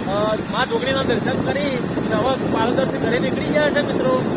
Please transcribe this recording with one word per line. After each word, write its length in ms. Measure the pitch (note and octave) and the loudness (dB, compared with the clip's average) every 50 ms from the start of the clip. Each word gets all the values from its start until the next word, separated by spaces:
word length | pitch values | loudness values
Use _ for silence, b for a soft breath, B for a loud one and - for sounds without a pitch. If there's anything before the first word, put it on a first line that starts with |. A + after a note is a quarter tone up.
| - - | -4 -2
અ, 280 | G3 G#3 G#3+ G#3+ G#3+ - - - | 0 0 0 0 0 -2 -2 -2
મા 140 | G3+ A3+ B3+ | -2 -2 0
જોગણીના 380 | - A#3 A3+ B3 C4+ C4+ C4+ | 0 0 0 0 0 0 0
દર્શન 440 | C4 B3 A#3 A3 - B3 B3+ - - | 0 0 0 0 0 0 0 0 0
કરી 300 | B3+ C4 C#4 D4 C#4 B3+ | 0 0 0 0 0 0
અને 380 | A#3 - - - - - - A3 | -2 -2 -2 -2 -2 -2 0 0
હવે 380 | G#3+ G#3+ C4 C4 - - - | 0 2 0 0 0 0 0
પાલોદરથી 460 | - A3 A3+ A#3+ B3+ C4+ C4 - - - | 0 0 0 2 2 2 0 0 0 0
ઘરે 200 | - A3 A#3 B3+ | 0 0 0 0
નીકળી 260 | C4+ C4 - - - | 0 0 -2 -2 0
ગયા 260 | - D4+ D4+ D4+ D4 | 0 2 2 2 2
છે 120 | C#4+ C#4+ | 2 0
મિત્રો. 380 | - - - - B3 C4 C4 B3+ A3+ - - | 0 0 0 0 2 2 2 2 0 0 -2